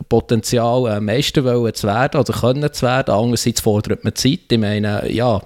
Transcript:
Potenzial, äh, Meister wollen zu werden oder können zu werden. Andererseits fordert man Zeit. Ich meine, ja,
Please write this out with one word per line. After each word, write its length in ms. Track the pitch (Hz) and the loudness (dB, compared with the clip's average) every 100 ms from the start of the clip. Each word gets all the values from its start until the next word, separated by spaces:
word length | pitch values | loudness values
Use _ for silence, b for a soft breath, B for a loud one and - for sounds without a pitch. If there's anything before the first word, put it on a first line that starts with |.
| - | 0
Potenzial, 800 | 113 - 113 - 120 117 127 120 | 0 2 0 2 0 2 0 0
äh, 120 | 104 | -2
Meister 460 | 104 120 - 156 127 | 0 0 0 0 2
wollen 260 | 123 113 | 2 0
zu 120 | - 104 | -2 -2
werden 340 | 110 139 156 | 0 0 0
oder 140 | 127 | -2
können 400 | 104 117 135 147 | 0 0 0 -2
zu 120 | - 123 | -2 0
werden. 280 | 127 131 | 0 0
Andererseits 480 | 104 120 117 120 - | 0 0 0 -2 0
fordert 420 | 110 104 104 98 | 0 0 0 -4
man 120 | - - | -4 0
Zeit. 240 | 127 170 - | 0 0 0
Ich 80 | 117 | 0
meine, 520 | 104 104 104 104 - | 2 0 -2 -2 -2
ja, 300 | - 123 98 | 0 0 0